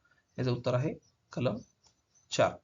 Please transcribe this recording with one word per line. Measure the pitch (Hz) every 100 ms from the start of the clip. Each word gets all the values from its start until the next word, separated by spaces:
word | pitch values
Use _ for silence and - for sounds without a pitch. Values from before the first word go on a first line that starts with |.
| _ _ _ -
याचं | 127
उत्तर | 120 127
आहे | 120 151 - _ _ _
कलम | - 123 107 - _ _ _ _ _ -
चार. | - 98 -